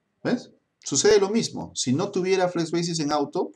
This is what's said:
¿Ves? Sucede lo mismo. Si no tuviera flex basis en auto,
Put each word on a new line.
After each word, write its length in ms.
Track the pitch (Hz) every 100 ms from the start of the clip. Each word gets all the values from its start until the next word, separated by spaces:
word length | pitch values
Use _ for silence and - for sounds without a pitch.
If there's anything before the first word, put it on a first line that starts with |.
| _ _
¿Ves? 280 | - 247 - _ _ _
Sucede 360 | - 139 202 214
lo 100 | 196
mismo. 420 | 220 - - 85 -
Si 180 | 131
no 180 | 139 196
tuviera 360 | 190 185 185 180
flex 240 | 175 160
basis 280 | 170 175 165
en 120 | 147
auto, 400 | 151 143 180 294